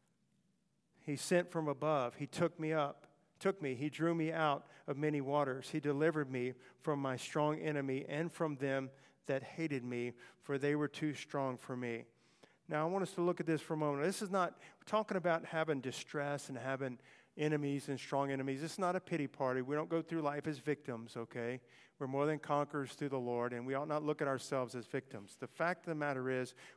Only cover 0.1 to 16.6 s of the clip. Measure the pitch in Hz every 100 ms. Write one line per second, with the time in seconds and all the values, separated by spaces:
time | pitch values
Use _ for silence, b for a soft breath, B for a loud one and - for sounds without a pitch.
0.1 | _ _ _ _ _ _ _ _ _ -
1.1 | 139 - 180 175 165 151 127 151 147 120
2.1 | - 143 - 170 160 156 160 143 - -
3.1 | _ _ - 196 190 143 120 147 131 165
4.1 | 170 156 160 151 143 - B - 143 151
5.1 | 147 135 147 135 131 - 156 147 139 160
6.1 | 156 135 127 123 123 B B - 143 135
7.1 | 127 - 156 151 156 156 147 135 131 -
8.1 | 143 165 - 160 139 139 135 131 - B
9.1 | B - 135 135 - 160 139 123 120 120
10.1 | 120 B B - 139 143 147 147 - 151
11.1 | 135 - 143 135 123 - 123 120 117 -
12.1 | b b b b b - 151 160 196 175
13.1 | - 175 170 160 156 - 156 147 139 165
14.1 | 190 196 190 175 - - - - 214 214
15.1 | 196 170 165 - 160 160 139 131 - -
16.1 | 147 143 143 - 127